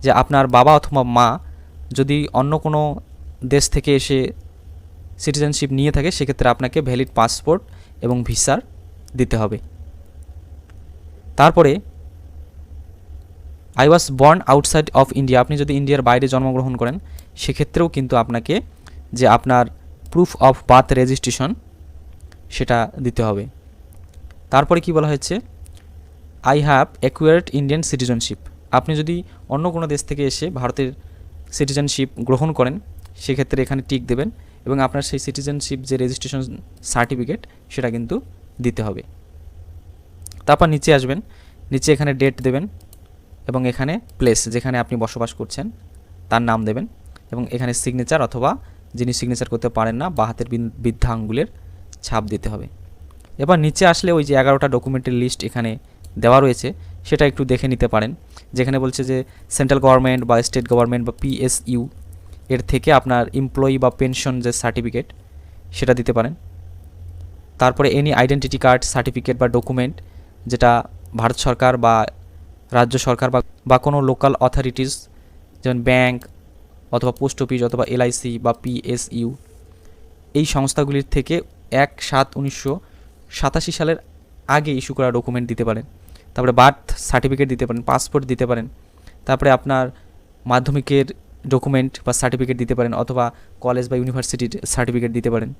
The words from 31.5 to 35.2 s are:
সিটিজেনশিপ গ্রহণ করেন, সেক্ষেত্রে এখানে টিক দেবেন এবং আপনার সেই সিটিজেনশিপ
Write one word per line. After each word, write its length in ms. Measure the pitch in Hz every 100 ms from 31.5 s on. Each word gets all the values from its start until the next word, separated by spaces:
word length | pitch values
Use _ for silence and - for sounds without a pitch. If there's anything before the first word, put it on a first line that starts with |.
সিটিজেনশিপ 560 | - 139 139 143 - 131 -
গ্রহণ 340 | 120 127 156
করেন, 280 | 156 127 165 - - - -
সেক্ষেত্রে 460 | - 135 131 135
এখানে 200 | 131 135
টিক 240 | 127 135 120
দেবেন 240 | 123 170 - - - -
এবং 140 | 139
আপনার 220 | 131 143
সেই 160 | 139
সিটিজেনশিপ 600 | 143